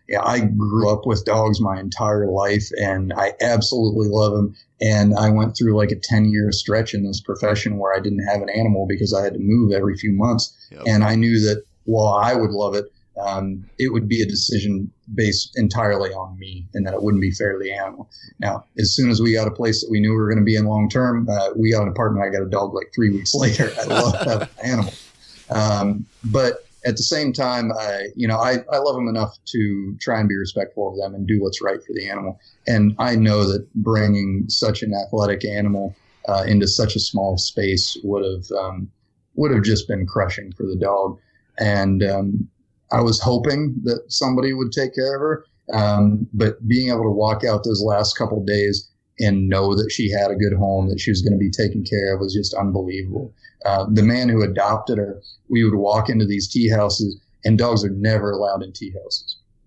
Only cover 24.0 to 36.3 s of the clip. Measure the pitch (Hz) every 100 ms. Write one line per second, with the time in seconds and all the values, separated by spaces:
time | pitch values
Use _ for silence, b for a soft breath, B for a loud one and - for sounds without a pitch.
24 | 120 101 110 110 - - 117 123 98 B
25 | B B B B - 107 107 104 101 104
26 | 107 _ 117 123 123 120 - _ 123 113
27 | - 151 147 127 127 123 113 110 107 101
28 | 101 127 117 110 123 123 - 143 143 127
29 | 120 113 110 - - 117 104 98 98 104
30 | - 113 107 98 95 - 95 - 98 95
31 | 98 98 92 104 98 - 98 98 - 98
32 | 98 101 95 95 b b - 113 104 104
33 | 123 113 110 104 98 98 101 - 107 110
34 | 104 101 98 98 101 - 113 107 107 101
35 | 98 113 101 98 104 104 104 101 98 95
36 | _ _ -